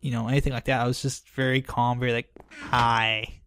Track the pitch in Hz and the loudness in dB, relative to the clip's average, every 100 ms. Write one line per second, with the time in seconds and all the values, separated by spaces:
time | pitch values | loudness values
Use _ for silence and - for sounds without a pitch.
0 | 139 120 113 135 143 123 - 131 120 123 | -4 -4 0 2 2 -2 -2 0 0 0
1 | 135 - - - 131 131 131 - 120 123 | -4 -6 -12 -2 0 0 -2 -2 0 0
2 | 123 117 127 - - - - 127 120 117 | 0 -2 -4 -14 -20 -16 -2 2 4 4
3 | 110 110 110 - | 2 0 -4 -12